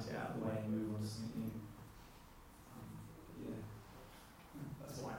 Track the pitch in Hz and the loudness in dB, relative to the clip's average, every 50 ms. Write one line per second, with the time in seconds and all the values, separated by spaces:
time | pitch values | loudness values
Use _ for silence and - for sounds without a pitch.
0 | - - - - - - 131 120 110 110 110 107 107 107 107 110 107 104 104 104 | 2 2 2 2 2 2 2 4 4 6 6 6 6 6 6 6 6 6 6 4
1 | 107 - - 113 110 113 - - 113 110 107 110 - - - - - - - - | 4 2 2 2 0 2 2 2 2 2 2 0 -2 -4 -6 -8 -10 -10 -10 -10
2 | - - - - - - - - - - - - - - - - - - 107 107 | -10 -10 -12 -12 -12 -12 -12 -12 -12 -12 -12 -12 -12 -10 -8 -6 -6 -4 -4 -6
3 | 107 - - - - - - 123 - - - - - - - - - - - - | -6 -6 -8 -10 -8 -8 -6 -2 0 0 0 0 0 -2 -4 -6 -8 -8 -10 -10
4 | - - - - - - - - - - - 147 147 139 - - - - - 135 | -10 -10 -10 -12 -12 -12 -12 -14 -14 -10 -6 -4 -2 -2 -2 -2 -4 -4 -2 0
5 | 123 127 117 | 0 0 0